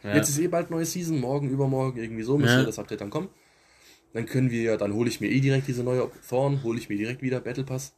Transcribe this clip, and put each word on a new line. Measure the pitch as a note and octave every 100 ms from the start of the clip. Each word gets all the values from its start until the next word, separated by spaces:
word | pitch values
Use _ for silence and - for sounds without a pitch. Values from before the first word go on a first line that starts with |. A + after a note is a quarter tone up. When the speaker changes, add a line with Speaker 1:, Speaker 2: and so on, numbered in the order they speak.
Speaker 1:
Ja. | G#2 G#2
Speaker 2:
Jetzt | -
ist | C#3
eh | F3
bald | E3+ E3+
neue | E3 E3
Season, | F3+ E3 D#3
morgen, | B2 C#3+ C#3
übermorgen, | C3+ C3+ C3 C3 A#2+
irgendwie | A2+ A2+
so | A2+ C#3+
müsste | A#2 B2+
Speaker 1:
Ja. |
Speaker 2:
das | B2+ G#2+
Update | G2+ G#2+
dann | G2+
kommen. | D#3 F#3+ - _ _ _ _ - - _
Dann | A2+ G#2+
können | C3 C3
wir, | A#2 A2+ G#2+
dann | G#2
hole | G#2 A#2+
ich | -
mir | G#2
eh | B2+
direkt | C3+ C3+ C3+
diese | B2
neue | B2 B2+ -
Op-, | - -
Thorn, | B2 C#3 C#3
hole | A#2 A2+
ich | -
mir | G#2
direkt | A2 B2+
wieder, | C3 B2
Battle | A#2 B2+
Pass, | C3+ C3 -